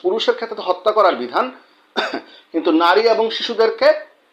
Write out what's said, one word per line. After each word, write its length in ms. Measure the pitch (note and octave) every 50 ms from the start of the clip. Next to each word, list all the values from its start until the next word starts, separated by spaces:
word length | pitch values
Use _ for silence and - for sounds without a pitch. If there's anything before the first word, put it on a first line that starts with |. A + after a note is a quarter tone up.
পুরুষের 340 | - F3+ G3+ A3+ - C4 A#3
ক্ষেত্রে 200 | - A#3 A3+ G#3+
তো 60 | G#3
হত্যা 300 | F3+ F#3 F3+ - - A3
করার 240 | G#3+ G#3+ G3 F3 C#3+
বিধান, 360 | A#2 B2 A#2 C3 F3+ B3 B3+ - - _ _ _ _ _ _ -
<coughs> 560 | - - - D3 B2 - - - - _ _
কিন্তু 200 | - D#3+ D3+ F3
নারী 300 | D#3 D#3+ E3+ E3+ F#3+ G#3
এবং 280 | A3+ A3+ A3 G3 A3+ A3
শিশুদেরকে 640 | - - - - A3+ G3+ A3+ A3 A3 - C4 D4+ D#4 D4+ - - _ _ _ _